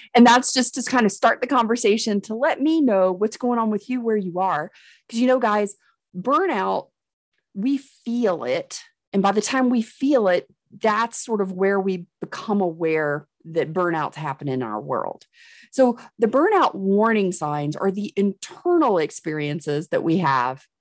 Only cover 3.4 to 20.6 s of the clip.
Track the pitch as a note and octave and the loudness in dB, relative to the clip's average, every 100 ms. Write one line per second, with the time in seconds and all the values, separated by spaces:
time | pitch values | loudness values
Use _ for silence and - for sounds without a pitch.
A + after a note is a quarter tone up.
3.4 | B3 A#3+ A3 G#3 - B3+ A#3 G#3+ F#3 F3 | -2 -2 -2 -4 -4 -4 -2 -2 -2 -2
4.4 | F#3+ D3+ F3 - - _ - A3+ B3+ C4 | -2 -2 -6 -14 -20 _ -10 -2 2 2
5.4 | A3+ G#3 G3+ - _ _ _ F3+ A#3 D4+ | 2 2 0 -6 _ _ _ -8 -2 0
6.4 | F#4+ G#3+ F#3+ F3+ - _ _ _ _ _ | 0 0 -2 -4 -6 _ _ _ _ _
7.4 | _ G3 B3 C4+ - - - A#3+ G#3+ E3 | _ -6 -2 -2 -6 -14 -6 -2 0 -2
8.4 | A#2+ C3 - - - _ _ G3 F#3+ G#3 | -2 -4 -6 -14 -16 _ _ 0 2 0
9.4 | G#3 C4 B3+ B3 A3 - C4+ C4 G3 F3+ | 0 0 2 0 -2 -4 0 2 4 0
10.4 | - _ _ - A3 G#3 A#3 - - G#3+ | -2 _ _ -4 0 0 0 -4 -2 -2
11.4 | F#3+ F3+ G3 G3+ F#3+ F3+ F3 _ - - | -2 0 0 2 0 -4 -8 _ -14 -10
12.4 | - G3+ F3+ E3 D#3+ D#3 D3 D3 - _ | -2 0 0 -2 -2 0 -2 -4 -8 _
13.4 | E3 D#3+ D3 F3 F3 D#3+ D3 D3 D3+ C3+ | -6 -4 -2 -2 -2 -2 -4 -6 -8 -6
14.4 | C#3+ C3 A2+ G#2+ C#3+ A#2+ - - _ _ | -6 -4 -4 -6 -4 -4 -6 -10 _ _
15.4 | - - - - B3 A#3 - - A3 C4 | -20 -20 -8 2 2 2 -10 -2 0 2
16.4 | F#4 G4 C4+ G3 F#3+ G3+ A3 G#3+ F#3+ E3+ | 2 2 2 0 0 2 2 2 0 -2
17.4 | D3+ D3 D3 D#3 G3 G3 G#3 - G3+ - | -4 -4 -4 -2 -4 -4 -4 -2 -2 -2
18.4 | - - F4 F4 C4+ F3+ D3+ - D#3+ D3+ | -12 -6 0 2 4 2 0 -4 -6 -4
19.4 | D3 C#3+ D3+ D3 D#3+ - - F#3+ D3+ C3 | -4 -4 -4 -4 -2 -2 0 2 2 2
20.4 | B2 C#3 | 0 -4